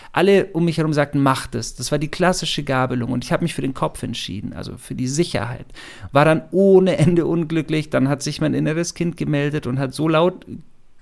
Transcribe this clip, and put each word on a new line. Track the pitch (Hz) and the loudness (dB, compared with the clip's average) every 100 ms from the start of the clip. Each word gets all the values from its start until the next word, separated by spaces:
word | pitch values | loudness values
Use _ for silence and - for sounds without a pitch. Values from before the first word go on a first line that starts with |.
| - | -6
alle | - 190 196 - | 0 4 4 2
um | 165 | 0
mich | 170 160 | 0 0
herum | 156 | 0
sagten, | 151 143 143 | 0 0 2
„Mach | 135 131 - | 2 0 -4
das.“ | 117 113 | -8 -8
Das | - 123 | -8 -4
war | 147 | -2
die | 151 | -2
klassische | - 180 180 160 - | 0 0 0 -2 -4
Gabelung. | 143 127 127 127 120 | -2 0 0 -2 -2
Und | 127 | -4
ich | - | -2
habe | 170 | -2
mich | 165 | -2
für | - | -4
den | 139 | -6
Kopf | - 156 - | -4 -6 -6
entschieden, | - - - - - | -8 -8 -8 -8 -8
also | - - - | -10 -12 -12
für | - | -10
die | - 127 | -6 -4
Sicherheit. | 143 175 113 120 - - - - - 95 | -2 -2 -2 -6 -8 -14 -18 -20 -18 0
War | 139 | 4
dann | 156 160 - | 4 4 0
ohne | 180 196 185 185 - | 4 8 8 6 4
Ende | 160 170 156 | 4 4 2
unglücklich. | 170 160 165 151 156 151 | 0 0 -2 -2 -2 0
Dann | 139 135 | 0 2
hat | 139 | 0
sich | 151 147 | -4 -2
mein | 151 | -2
inneres | 131 151 160 165 | 0 0 -2 -4
Kind | - 170 156 | -4 -4 -4
gemeldet | 151 143 147 147 120 | -2 0 0 -2 -4
und | 135 | -4
hat | 135 | -4
so | 127 160 | -2 0
laut | 160 180 185 - - - - - - | 2 2 0 -10 -16 -16 -20 -20 -20